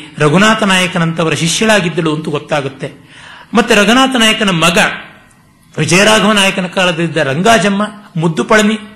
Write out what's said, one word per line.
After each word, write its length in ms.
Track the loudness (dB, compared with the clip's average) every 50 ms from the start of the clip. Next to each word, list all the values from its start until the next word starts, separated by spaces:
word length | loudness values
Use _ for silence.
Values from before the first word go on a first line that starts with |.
| -14 -14 -4 0
ರಘುನಾಥ 460 | 0 2 4 4 4 4 2 2 0
ನಾಯಕನಂತವರ 680 | 0 0 0 0 0 -2 -2 -2 -2 -2 -2 -2 -2 -2
ಶಿಷ್ಯಳಾಗಿದ್ದಳು 840 | -2 -2 -2 -2 -2 0 2 2 2 2 0 -4 -2 -2 -2 -2
ಅಂತ 140 | -4 -4 -6
ಗೊತ್ತಾಗುತ್ತೆ. 800 | -6 -6 -6 -4 -4 -4 -4 -6 -10 -10 -14 -14 -14 -16 -20 -20 -20 -20 -20 -20 -20 -20 -16 -4 -2
ಮತ್ತೆ 220 | -2 2 2 2
ರಘುನಾಥ 400 | 2 4 4 4 2 2 2 2 0
ನಾಯಕನ 300 | 0 0 0 0 -2 -2
ಮಗ, 280 | 0 2 0 2 2 2 0 0 -2 -8 -16 -18 -20 -20 -20 _ _ _ _ _ _ _ _ _ -6 -6
ವಿಜಯರಾಘವ 540 | -2 0 2 2 4 4 4 4 2 2
ನಾಯಕನ 360 | 2 2 0 0 0 -2 -6 -6
ಕಾಲದಿದ್ದ 500 | -2 -2 -2 -2 0 -2 -4 -4 -2 -2
ರಂಗಾಜಮ್ಮ, 680 | -2 -2 -2 0 2 2 2 2 2 0 -2 -2 -4 -6 -8 -14 -20 -10 -6 -2
ಮುದ್ದು 260 | -2 -2 -2 -2 0
ಪಳನಿ 340 | 2 2 2 2 2 0 -2 -8 -14 -20